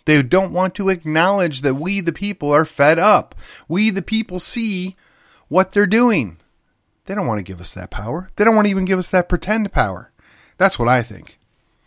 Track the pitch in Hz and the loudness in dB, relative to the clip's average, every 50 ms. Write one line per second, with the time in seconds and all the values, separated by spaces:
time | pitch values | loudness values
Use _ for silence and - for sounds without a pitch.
0 | - 156 151 147 131 120 180 190 196 170 165 180 185 185 - - 196 190 190 170 | 0 2 4 4 4 4 2 2 2 0 -2 -2 -2 -2 -2 -2 -2 -2 -2 -2
1 | 160 156 156 160 175 190 202 202 180 160 139 127 139 139 131 139 160 190 202 196 | -4 -2 0 2 2 2 2 0 0 -2 -2 -2 -2 -2 -2 -2 -4 -4 -4 -4
2 | 170 165 156 - 202 208 196 - 147 147 147 156 160 - - - 143 151 165 165 | -4 -4 -6 -4 -6 -6 -6 -4 -2 2 2 2 2 0 0 2 4 4 4 4
3 | 180 214 202 139 - - - - - - - - - - 165 202 214 220 185 190 | 4 4 4 4 2 -2 -14 -20 -20 -20 -20 -16 -10 -4 -2 0 0 0 0 -2
4 | - - 220 226 220 - 185 180 - - - 240 226 220 190 180 185 185 - _ | -4 -4 -4 -4 -4 -4 -6 -6 -4 -4 -4 -4 -4 -4 -4 -4 -6 -8 -10 _
5 | _ _ _ _ _ _ _ _ _ - - 185 190 - - 202 208 180 214 233 | _ _ _ _ _ _ _ _ _ -2 0 0 0 2 2 0 2 4 4 4
6 | 247 240 214 156 113 87 82 _ _ _ _ _ _ _ _ _ _ _ _ _ | 4 4 2 0 -2 -4 -8 _ _ _ _ _ _ _ _ _ _ _ _ _
7 | _ - 196 208 175 123 110 104 90 92 92 85 87 - - 87 - - - 120 | _ -10 -6 -4 -4 -4 -4 -4 -6 -8 -12 -12 -10 -12 -10 -12 -12 -10 -8 -8
8 | 104 113 135 175 185 - - - 214 226 220 214 208 208 190 190 185 185 190 185 | -6 -6 -8 -8 -10 -8 -2 2 2 4 4 4 2 2 0 0 0 0 0 -2
9 | 180 - - 185 175 - 180 165 - 196 214 226 208 - - 147 113 98 92 - | -2 0 0 0 0 0 -2 -2 -2 -2 -2 -2 -2 -2 0 0 0 0 -2 -8
10 | - _ _ _ _ _ _ _ _ _ _ - 190 190 - - 117 120 127 123 | -12 _ _ _ _ _ _ _ _ _ _ 0 0 0 0 0 2 2 2 2
11 | 117 - - 90 - - - _ _ _ _ _ _ _ _ _ _ | 0 -4 -10 -18 -20 -20 -20 _ _ _ _ _ _ _ _ _ _